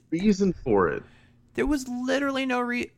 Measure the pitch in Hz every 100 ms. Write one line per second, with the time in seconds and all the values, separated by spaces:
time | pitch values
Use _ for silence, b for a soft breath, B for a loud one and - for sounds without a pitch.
0 | - 165 208 190 196 - 127 101 85 65
1 | b b b b _ - 262 294 254 247
2 | 254 269 277 269 262 247 240 240 247